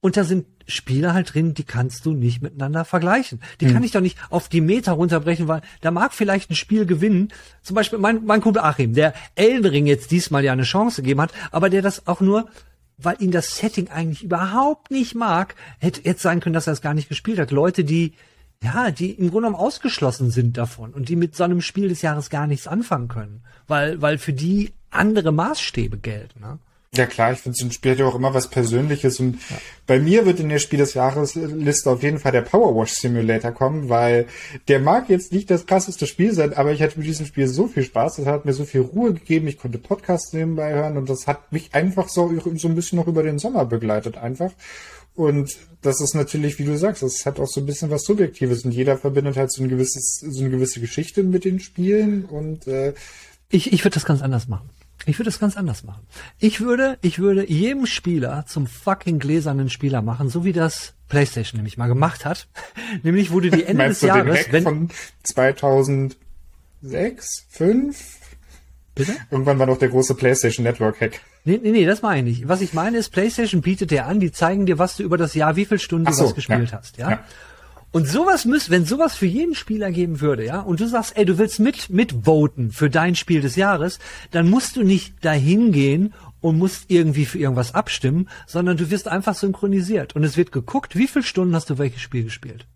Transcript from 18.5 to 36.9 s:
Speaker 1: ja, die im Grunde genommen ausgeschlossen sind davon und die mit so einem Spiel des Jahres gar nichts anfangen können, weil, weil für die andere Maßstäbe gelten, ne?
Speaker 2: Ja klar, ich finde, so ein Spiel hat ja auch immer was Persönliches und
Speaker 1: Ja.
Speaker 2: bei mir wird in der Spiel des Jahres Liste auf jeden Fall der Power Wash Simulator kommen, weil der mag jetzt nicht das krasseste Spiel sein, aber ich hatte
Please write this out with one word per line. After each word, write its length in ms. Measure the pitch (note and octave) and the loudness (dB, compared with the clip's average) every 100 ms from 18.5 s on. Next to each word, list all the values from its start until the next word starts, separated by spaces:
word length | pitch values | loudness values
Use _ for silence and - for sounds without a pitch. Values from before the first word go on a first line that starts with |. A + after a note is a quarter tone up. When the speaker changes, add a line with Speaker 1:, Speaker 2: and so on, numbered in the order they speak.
| _ | _
Speaker 1:
ja, 280 | A2+ E3 B3 | -4 0 -2
die 180 | C#3+ F3+ | -2 -6
im 200 | - F3+ | -2 0
Grunde 180 | F#3 A#3 | 0 -2
genommen 80 | G3 | 0
ausgeschlossen 720 | G#3 - C4+ - C#3 A#2+ B2 | -2 -2 -6 0 -2 0 0
sind 260 | A#2+ A#2+ A#2+ | 2 0 0
davon 360 | A#2+ - A2+ | -6 -8 -14
und 160 | C#3 B2+ | -10 -4
die 60 | E3+ | 0
mit 200 | E3+ D#3 | -2 0
so 80 | |
einem 160 | F3 F3+ | 0 0
Spiel 280 | E3+ - G3 | -2 -2 -2
des 100 | F3 | 0
Jahres 300 | E3 D3 C#3+ | -2 -2 -4
gar 160 | D3 D3 | -4 -2
nichts 200 | C#3 - | -2 -4
anfangen 400 | E3+ A#3 D#3 A#2+ | -6 -2 -4 -4
können, 340 | A#2+ G#2 G#2 - - _ | -8 -10 -16 -20 -20 _
weil, 340 | D3+ D3 D#3+ | -2 0 0
weil 160 | D3 D3+ | 0 -2
für 160 | - | -4
die 400 | C3+ D#3+ G3 G#3 - _ | -4 0 0 -2 -8 _
andere 420 | - G3+ G#3+ D#3+ | 0 2 2 2
Maßstäbe 680 | D3+ F#3+ D#4 - - G#2+ G#2+ | 2 0 -2 -6 -4 -6 -6
gelten, 420 | A2+ G#2 - - | -8 -10 -14 -18
ne? 180 | G#2+ D3 _ _ _ | -16 -16 _ _ _
Speaker 2:
Ja 140 | - B2 | 0 0
klar, 240 | - A#2 | 2 0
ich 60 | B2+ | 0
finde, 180 | - A#2+ | -6 -6
so 100 | B2 | -6
ein 40 | |
Spiel 220 | A2+ C3 | -2 0
hat 80 | C3 | 2
ja 60 | C3+ | 2
auch 100 | B2 | 2
immer 180 | C3 | 0
was 160 | C3 - | 0 -2
Persönliches 680 | - A#2 A#2 D3 D3 C3+ B2+ | 0 0 2 0 0 0 0
und 180 | B2+ B2 - | -2 -2 -10
Speaker 1:
Ja. 100 | - - - - | -14 -14 -20 2
Speaker 2:
bei 140 | C3 | 4
mir 260 | D3+ G#3 G3+ | 6 6 4
wird 140 | F3 | 2
in 80 | D3+ | 0
der 100 | D3+ | -2
Spiel 220 | D3 C#3+ | 0 2
des 140 | C#3 | 2
Jahres 420 | C3 C3 C3+ D3 E3+ | 2 0 0 -2 -4
Liste 520 | D#3+ D3+ D3 C#3+ - | -6 -4 0 0 2
auf 140 | B2 | 0
jeden 160 | C#3+ D3+ | 0 -2
Fall 140 | C#3 | 0
der 80 | B2 | 0
Power 320 | A#2 - G3 | 2 4 4
Wash 200 | A2 A2+ | 2 0
Simulator 580 | - C3 A#2+ A2+ A2+ A#2+ | -2 -2 0 2 0 -2
kommen, 360 | A#2+ C3+ D#3 C#3 | -2 -2 -2 0
weil 380 | A#2 A#2+ A#2+ A#2+ - - C3+ - | 2 4 4 2 -6 -16 -16 2
der 140 | C3+ | 2
mag 280 | C#3 G#3+ B3+ | 4 2 4
jetzt 220 | F#3 - | 0 2
nicht 180 | F3+ G3 | -4 0
das 140 | F3 - | 0 2
krasseste 420 | F#3+ F#3 F3 C#3+ | 0 0 -6 -6
Spiel 260 | - G3 | 0 2
sein, 180 | G3 D3 | 4 0
aber 200 | D3 C#3+ | 2 0
ich 100 | D3+ | 2
hatte 160 | D#3 | 0